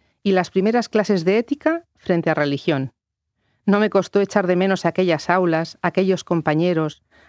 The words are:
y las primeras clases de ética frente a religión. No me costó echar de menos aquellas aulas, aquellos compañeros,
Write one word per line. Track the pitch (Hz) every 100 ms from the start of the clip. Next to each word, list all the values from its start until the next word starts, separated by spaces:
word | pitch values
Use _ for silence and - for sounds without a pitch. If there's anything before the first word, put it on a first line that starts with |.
| _ _
y | 196
las | 185 175
primeras | 190 196 240 226
clases | 208 208 196 165
de | 208
ética | 240 294 311 339 - _
frente | - 175 160
a |
religión. | 156 147 143 - 143 135 - _ _ _ _ _ _ -
No | 202
me | 214
costó | 196 180 202
echar | 196 208 180
de | 180
menos | 190 190 170
aquellas | 160 185 156 -
aulas, | 180 180 160 165 -
aquellos | 180 190 190 185
compañeros, | - 170 156 151 175 165 156 - _ _